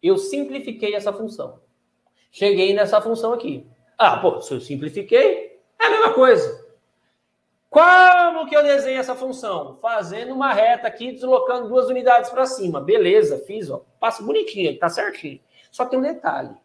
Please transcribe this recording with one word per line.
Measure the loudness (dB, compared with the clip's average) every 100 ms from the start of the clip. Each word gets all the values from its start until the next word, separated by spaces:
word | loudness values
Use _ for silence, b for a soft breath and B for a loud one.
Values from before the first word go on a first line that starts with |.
Eu | 2 0
simplifiquei | -2 -8 -8 -10 -12 -8 -6 -6
essa | -6
função. | -8 -10 -12 -16 -16 _ _ _ _ _ _ _
Cheguei | -4 0 2 0
nessa | 0 2 0
função | 0 -4 -4
aqui. | -6 -8 -12 -14 _ _ _
Ah, | 2 2
pô, | -2 -2
se | -8
eu | -10
simplifiquei, | -8 -10 -8 -10 0 2 2 0 -8 _ _ _
é | 0
a |
mesma | 2 2
coisa. | 4 6 6 2 -8 -18 _ _ _ _ _ _ _ _ _ _
Como | 6 8 8 8 8 4 0 0
que | 2
eu |
desenho | 4 2 0 -4
essa | -6 -6
função? | -8 -8 -8 -8 -8 -8
Fazendo | -4 -4 -6 -10 -10
uma | -4 -2
reta | 2 2 2 -2
aqui, | -8 -12
deslocando | -10 0 0 2 -4 0
duas | 0 0
unidades | 0 4 4 2
pra | -4 -4
cima. | -4 -6 -6
Beleza, | 0 2 4 4 2 -2 -8
fiz, | -12 -10
ó. | -12 _ _
Passa | -4 -4
bonitinho, | -4 -4 -4 -4 -4 -2
tá | -4
certinho. | -4 -8 -8 -16 -18 _ b b
Só | -8 -4
tem | -2
um |
detalhe. | -4 -4 -6 -6 -10 -16